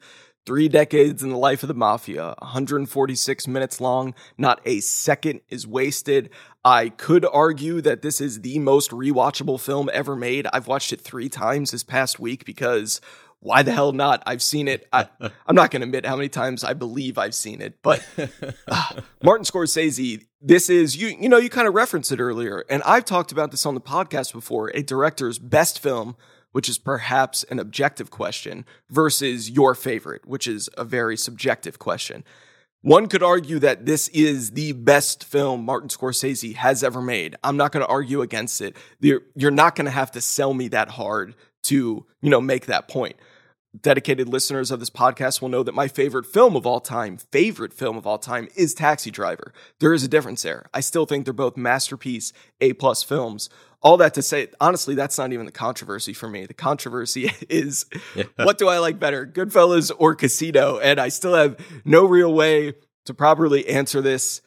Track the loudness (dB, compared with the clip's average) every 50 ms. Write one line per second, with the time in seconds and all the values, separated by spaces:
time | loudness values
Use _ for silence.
0 | _ -20 -20 -20 _ _ _ _ -10 -4 0 0 2 4 4 4 4 4 6 4
1 | 4 4 4 -4 -6 -6 -2 2 2 2 2 0 -4 -6 -2 0 2 2 2 0
2 | -4 -10 -10 -10 -10 -10 -12 -14 -14 -8 -6 -6 -4 -2 -2 -4 -4 -4 -2 -2
3 | -2 -2 -2 -4 -4 -4 -4 -6 -6 -6 -4 -4 -4 -6 -6 -4 -2 -2 -2 -2
4 | -2 -4 -10 -14 -20 -18 -6 -2 0 0 0 0 0 -4 -4 -2 -2 -4 -4 -2
5 | 0 0 0 0 -2 -6 -6 -6 _ -14 -14 -14 -12 -6 -4 -2 -2 -2 -4 -6
6 | -2 0 0 0 0 -4 -16 -20 -20 _ _ _ 4 6 6 6 4 0 -6 -8
7 | 0 4 4 4 4 4 4 4 4 4 2 -2 -6 -4 -4 0 0 0 -2 -2
8 | -4 -6 -6 -4 -6 -6 -8 -8 -10 -6 -4 -2 2 4 4 4 4 0 -6 -4
9 | -2 0 2 2 2 2 0 -4 -4 -4 -4 -4 -4 -4 -4 -2 -2 -2 -2 -4
10 | -4 -4 -6 -6 -4 -4 -4 -4 -4 -4 -4 -4 -4 -4 -4 -4 -4 -6 -8 -10
11 | -12 -14 -12 -10 -10 -10 -8 -4 -2 -2 -2 -2 -4 -6 -8 -10 -10 -4 -2 -2
12 | -2 -2 -4 -6 -6 -8 -8 -10 -12 -16 -10 -4 -2 -2 -2 -2 -2 -4 -8 -8
13 | _ -18 -20 -20 _ _ _ _ -4 2 4 4 4 4 2 0 0 0 0 0
14 | 0 0 0 0 -2 -8 -6 -4 -4 -4 -2 -2 -2 -2 -4 -6 -4 0 0 0
15 | 0 -2 _ -12 -12 -12 -12 -10 0 4 6 6 6 4 2 -6 -6 -4 -6 -6
16 | -4 -4 -6 -6 -6 -6 -6 -4 -4 -4 -4 -6 -6 -6 -6 -6 -8 -8 -8 -8
17 | -8 -6 -4 -4 -4 -4 -4 -8 -8 -8 -12 -12 -14 -14 -12 _ 0 0 0 0
18 | -2 -10 -10 -10 -10 -10 -10 -14 -14 -14 -16 -14 -8 -6 -4 -4 -4 -6 -8 -14
19 | -18 _ _ 2 4 4 4 4 2 -6 -4 -4 -4 -2 -2 -2 -2 -2 -2 -4
20 | -6 -6 -6 -8 _ _ _ _ 6 6 6 6 6 4 4 4 4 2 -2 -6
21 | -6 -8 -6 -2 4 6 6 6 6 2 0 0 0 2 2 2 0 0 -2 -6
22 | -4 -4 -4 -2 -4 -4 -4 -4 -6 -6 -6 -8 -6 -4 -4 -2 2 4 4 4
23 | 2 0 -2 -2 -2 -2 -4 -4 -4 -4 -4 -6 -4 -4 -4 -6 -8 -4 -4 -4
24 | -4 -2 -4 -6 -6 -6 -12 -14 -10 -6 -6 -6 -6 -4 -6 -8 -6 -4 -2 0
25 | 0 0 0 -2 -6 -6 -6 -8 -4 0 2 2 2 2 -2 -4 -4 -4 -4 -4
26 | -6 -10 -14 _ _ _ _ _ _ _ -6 -4 -4 -4 -6 -6 -4 -6 -6 -4
27 | -4 -2 0 0 0 0 -2 -8 -8 -6 -8 -10 -10 -8 -4 -2 -2 -2 -2 -4
28 | -14 -14 -8 -8 -6 -6 -6 -8 -10 -12 -14 -14 -16 _ -20 _ _ -2 2 2
29 | 2 2 2 0 -2 -4 -4 -6 -8 -2 2 4 4 4 4 0 -4 -6 -6 -6
30 | -8 -12 -14 -14 _ -12 -10 -8 -6 -6 -6 -8 -10 -12 -10 -12 -8 -6 -4 -2
31 | -2 -2 -4 -6 -8 -10 -8 -4 -2 -2 -2 -2 -6 -16 -16 -10 -6 -6 -6 -6
32 | -8 -12 -12 -16 -18 _ _ _ _ _ _ _ _ _ _ _ 6 8 8 8
33 | 8 4 0 2 4 4 2 2 0 -4 -2 2 2 2 2 2 0 -2 0 0
34 | -2 -2 2 2 2 2 2 -2 -6 -8 -8 -8 -6 -6 -6 0 4 4 4 4
35 | 4 0 -6 -8 -10 -4 -2 -2 0 0 -2 -4 -4 -4 -6 -6 -6 -10 -10 -6
36 | -6 -4 -4 -4 -4 -4 -6 -6 -8 -10 -8 0 0 0 2 2 0 -4 -4 -4
37 | -6 -4 -4 -4 -4 -6 -8 -6 -4 -2 0 0 0 0 0 -2 -2 0 -2 -2
38 | -2 -4 -4 -4 -4 -4 -4 -6 -6 -6 -8 -8 -8 -10 -12 -14 -20 _ _ 2
39 | 4 4 4 4 -2 _ -6 0 2 2 6 6 6 6 4 0 -4 -4 -2 -4
40 | -4 -4 -6 -8 -6 -4 -2 -2 0 0 -2 -2 -4 -2 -2 -2 -2 -2 -6 -8
41 | -6 -4 -4 -4 -6 -8 -14 _ _ _ _ -8 -4 0 0 0 0 0 -4 -6
42 | -10 _ _ -4 0 2 2 4 2 0 -2 -2 -2 -2 -4 -4 -4 -4 -6 -6
43 | -6 -6 -10 _ _ _ _ _ _ _ _ _ _ _ -14 -2 2 2 2 2
44 | 2 -2 -2 -2 -2 -2 -2 -4 -2 -2 -4 -4 -4 -4 -6 -8 -8 -8 0 2
45 | 2 2 2 0 -4 -4 -4 -4 -6 -4 -2 -2 -2 -2 -2 -4 -4 -4 -2 -2
46 | -2 -2 -2 -6 -6 0 4 6 6 6 6 2 0 0 -2 -2 -4 -6 -6 -6
47 | -6 -6 -10 -14 -10 _ 2 2 2 2 -2 -6 -10 -12 -8 -6 -6 -6 -6 -6
48 | -4 -4 -6 -4 -6 -8 -8 -8 -8 -8 -2 0 0 0 0 0 0 0 0 0
49 | -6 -12 -8 -6 -6 -6 -6 -8 -14 -20 _ _ -20 _ _ 2 4 4 4 4
50 | 2 2 2 0 0 0 -8 -8 -6 -6 -8 -8 -12 -8 -6 -6 -4 -2 0 0
51 | 0 0 -2 -4 -4 -6 -4 -2 -4 -4 -4 -2 0 0 0 0 0 -4 -8 -10
52 | -8 -8 -8 -8 -8 -12 _ _ _ _ _ 2 2 2 2 2 0 0 0 0
53 | -4 -4 -4 -4 -4 -6 -8 -10 -12 -14 _ _ _ _ _ _ 8 8 10 10
54 | 8 6 4 0 -4 -2 -2 -2 -4 -4 -2 2 2 2 2 0 -4 -4 -4 -4
55 | -4 -4 -4 -6 -4 -6 -6 -8 -10 -12 -10 -6 -6 -6 -6 -8 -10 -10 -10 -8
56 | -8 -10 -10 -12 -12 -12 -12 -12 -14 -14 -14 -6 -4 -4 -4 -4 -6 -10 -8 -8
57 | -6 -6 -6 -4 -4 -4 -6 -6 -8 -4 -2 -2 -2 -2 -6 -6 -8 -8 -12 -16
58 | -14 -10 -8 -8 -8 -8 -4 2 2 2 4 4 2 2 2 2 0 0 -2 -2
59 | -2 -2 -2 -4 -8 -8 -6 -6 -4 4 6 6 8 8 6 4 2 0 0 4
60 | 4 4 4 2 0 -2 0 -2 -2 2 4 4 4 4 0 2 2 2 2 2
61 | 0 -2 -4 -4 0 2 4 6 4 4 2 -4 -18 -20 -18 -8 2 6 8 8
62 | 8 8 6 6 6 6 4 4 4 4 4 2 0 -2 -8 _ _ _ _ _
63 | -16 -14 -4 2 4 4 6 6 4 4 4 2 2 2 0 0 0 0 -2 0
64 | 0 0 0 0 -2 -6 -6 -8 _